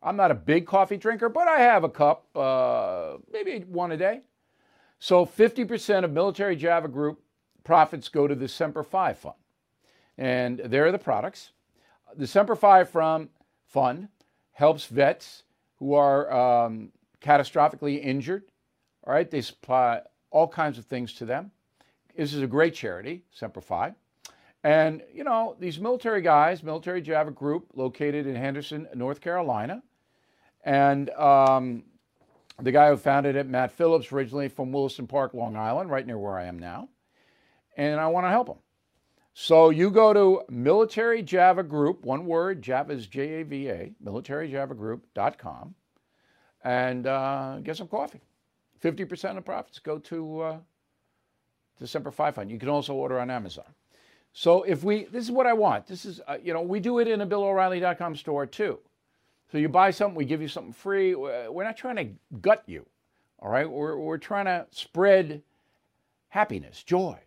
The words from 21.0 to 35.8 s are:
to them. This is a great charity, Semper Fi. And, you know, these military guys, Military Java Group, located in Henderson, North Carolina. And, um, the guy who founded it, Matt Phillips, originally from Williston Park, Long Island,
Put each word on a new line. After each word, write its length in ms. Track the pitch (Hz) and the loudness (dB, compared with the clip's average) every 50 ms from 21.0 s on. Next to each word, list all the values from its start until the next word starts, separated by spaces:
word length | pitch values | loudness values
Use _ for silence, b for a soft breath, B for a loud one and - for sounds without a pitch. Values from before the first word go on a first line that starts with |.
| 123 113 - | -8 -10 -12
to 120 | - 123 | -14 -8
them. 240 | 113 123 143 175 202 _ _ _ _ _ _ _ _ _ _ _ _ _ | -6 -6 -6 -6 -10 _ _ _ _ _ _ _ _ _ _ _ _ _
This 160 | - 160 147 143 | -8 -6 -6 -4
is 100 | 147 135 | -4 -6
a 40 | |
great 260 | 131 113 143 160 170 160 | -2 2 2 2 2 0
charity, 520 | - - 110 90 87 101 127 170 180 _ _ | -4 -10 -10 -10 -8 -10 -12 -14 -14 _ _
Semper 300 | _ - - 110 - - | _ -14 -14 -14 -14 -14
Fi. 340 | 87 _ 92 85 101 151 208 _ _ _ _ B B B B B B B B B _ | -12 _ -4 -4 -4 -4 -6 _ _ _ _ B B B B B B B B B _
And, 380 | 151 151 160 156 160 156 156 - - - | 2 4 4 4 2 0 -6 -14 -18 -14
you 100 | - 285 | -10 -6
know, 320 | 294 240 226 226 226 - _ | -2 -2 -2 -2 -4 -6 _
these 180 | 180 180 160 151 | -10 -10 -8 -6
military 440 | 190 226 247 247 247 233 220 202 175 | -4 -4 -4 -2 -2 -2 -2 0 2
guys, 400 | 170 151 147 147 160 185 170 160 | 4 6 6 6 4 2 -2 -6
Military 400 | 156 151 165 156 175 180 180 160 | -8 -8 -8 -6 -6 -6 -6 -4
Java 280 | 147 160 156 156 151 | -2 0 0 0 -2
Group, 360 | 139 - 135 143 147 165 - _ _ | -4 -6 -4 -4 -4 -4 -6 _ _
located 520 | 131 131 131 127 - 147 147 143 147 147 | -4 -4 -4 -4 -4 -4 -2 -2 -2 -4
in 80 | 139 135 | -6 -6
Henderson, 540 | 120 127 139 139 143 147 - 151 151 156 - - | -6 -6 -6 -6 -8 -10 -10 -10 -12 -12 -12 -10
North 260 | 127 120 131 143 143 | -6 -6 -6 -6 -6
Carolina. 600 | _ 175 170 180 175 147 123 107 107 127 180 240 - _ _ _ _ _ _ _ _ _ _ _ _ _ _ _ _ | _ -6 -4 -4 -2 -2 -2 -4 -4 -6 -8 -12 -14 _ _ _ _ _ _ _ _ _ _ _ _ _ _ _ _
And, 460 | - 139 139 139 139 139 139 143 139 | 0 2 4 4 4 4 2 -2 -6
um, 760 | - - 151 143 139 139 135 135 135 131 127 127 120 117 - _ _ _ _ _ _ _ _ _ _ _ _ _ - - | -4 2 4 6 8 8 8 6 4 4 0 -2 -8 -10 -12 _ _ _ _ _ _ _ _ _ _ _ _ _ -20 -6
the 140 | - 123 127 | -4 2 6
guy 160 | 143 147 151 | 6 8 6
who 80 | 143 | 6
founded 400 | 123 - 147 139 139 139 143 135 | 4 2 0 0 2 2 0 -2
it, 100 | 139 139 | -2 -4
Matt 240 | 131 127 127 127 123 | -2 -2 -2 -2 -2
Phillips, 400 | - _ 170 165 165 160 120 - | -2 _ 2 4 4 2 0 -2
originally 380 | 139 139 135 117 123 143 139 135 | -6 -6 -6 -4 -6 -8 -8 -8
from 240 | - - 135 127 131 | -8 -8 -8 -6 -4
Williston 340 | 139 139 135 131 - 131 | -4 -4 -4 -4 -8 -14
Park, 280 | 110 131 143 135 127 - | -6 -4 -4 -4 -4 -4
Long 220 | 123 117 117 110 | -8 -8 -8 -6
Island, 340 | 107 107 110 117 151 | -6 -4 -2 -2 -4